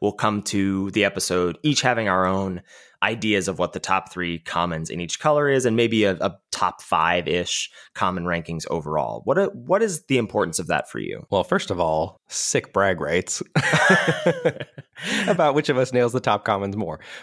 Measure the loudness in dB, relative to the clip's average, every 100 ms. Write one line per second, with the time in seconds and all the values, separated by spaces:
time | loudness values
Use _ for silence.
0 | -4 0 -2 -2 -2 0 0 0 -2 2
1 | 0 0 -2 0 0 0 -2 0 2 0
2 | 2 2 2 0 -2 -6 -12 -20 -20 _
3 | -2 0 2 2 0 -2 -2 -4 -2 -2
4 | -2 -6 -6 -6 -6 -2 -2 -2 -6 -8
5 | -8 -4 0 2 4 4 2 2 2 4
6 | 2 2 -2 -4 _ -2 -2 -2 -2 2
7 | 4 2 2 -2 -2 -4 -6 -12 -18 -4
8 | -2 0 -2 -4 -4 -8 -4 -6 -2 -2
9 | -2 -6 -2 0 0 -2 -2 0 2 -2
10 | 0 0 2 0 0 -2 -2 -2 -2 -8
11 | -8 -10 -2 0 2 0 0 -2 0 2
12 | -2 -6 _ -6 -2 -2 0 2 2 2
13 | 0 0 0 -6 -2 0 2 4 6 4
14 | 4 0 0 0 -2 -4 -12 -16 -20 -12
15 | -6 -4 0 2 2 2 2 0 2 2
16 | 2 2 2 0 2 0 -2 -4 -6 -8
17 | -12 -18